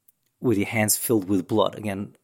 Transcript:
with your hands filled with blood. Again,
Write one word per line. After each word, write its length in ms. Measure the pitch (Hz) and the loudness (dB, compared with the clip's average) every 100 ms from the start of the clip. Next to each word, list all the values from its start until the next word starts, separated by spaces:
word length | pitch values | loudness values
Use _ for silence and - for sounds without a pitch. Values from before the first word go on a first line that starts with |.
| _ _ _ _ | _ _ _ _
with 180 | 127 101 | 0 2
your 100 | 101 | 0
hands 300 | 113 107 - | 0 0 0
filled 320 | - 113 90 | 0 0 2
with 180 | 101 82 | 0 2
blood. 280 | 107 95 - | 2 2 -2
Again, 400 | 104 98 101 - | -6 -6 -8 -12